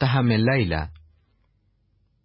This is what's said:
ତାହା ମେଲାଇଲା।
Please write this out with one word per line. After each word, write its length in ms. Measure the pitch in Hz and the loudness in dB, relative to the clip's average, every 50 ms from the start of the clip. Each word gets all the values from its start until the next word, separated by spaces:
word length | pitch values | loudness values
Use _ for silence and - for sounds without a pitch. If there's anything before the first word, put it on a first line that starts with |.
ତାହା 200 | 139 131 123 135 | -2 0 0 0
ମେଲାଇଲା। 600 | 127 120 113 107 110 123 135 135 110 87 82 78 76 - - - - _ _ _ _ _ _ _ _ _ _ _ _ _ _ _ _ _ _ _ _ _ _ _ | 2 2 2 2 2 2 0 0 0 -2 -2 -4 -6 -8 -12 -18 -20 _ _ _ _ _ _ _ _ _ _ _ _ _ _ _ _ _ _ _ _ _ _ _